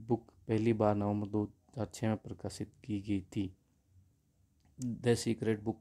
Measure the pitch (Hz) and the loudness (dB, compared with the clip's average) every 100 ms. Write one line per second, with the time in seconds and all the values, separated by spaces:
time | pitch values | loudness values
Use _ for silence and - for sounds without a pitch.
0 | 113 113 - - - 110 113 107 107 101 | 0 -2 -2 -14 -2 2 4 4 4 4
1 | 101 104 104 107 104 - _ - 104 - | 2 0 0 -2 -2 -6 _ -8 -8 -2
2 | 110 107 - - 101 - 101 - - 104 | -2 -2 -4 -10 -8 -8 -10 -12 -6 -4
3 | 101 101 92 107 95 - _ _ _ _ | -2 -4 -2 -4 -4 -6 _ _ _ _
4 | _ _ _ _ _ _ _ - 127 113 | _ _ _ _ _ _ _ -8 -8 -2
5 | 123 117 117 110 110 107 107 - | 2 2 2 0 0 0 -2 -6